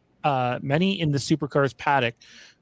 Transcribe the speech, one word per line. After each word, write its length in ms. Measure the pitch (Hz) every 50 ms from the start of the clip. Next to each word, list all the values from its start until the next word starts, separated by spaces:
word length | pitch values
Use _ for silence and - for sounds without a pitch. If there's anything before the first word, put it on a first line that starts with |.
| _ _ _ _
uh, 360 | - 151 139 131 127 123 123 -
many 380 | - 127 143 160 185 196 196 190
in 100 | 170 151
the 80 | 139 139
supercars 580 | - - 165 147 156 139 - 151 139 131 -
paddock 380 | - - 151 139 135 120 117 - _ - - - - - - _ _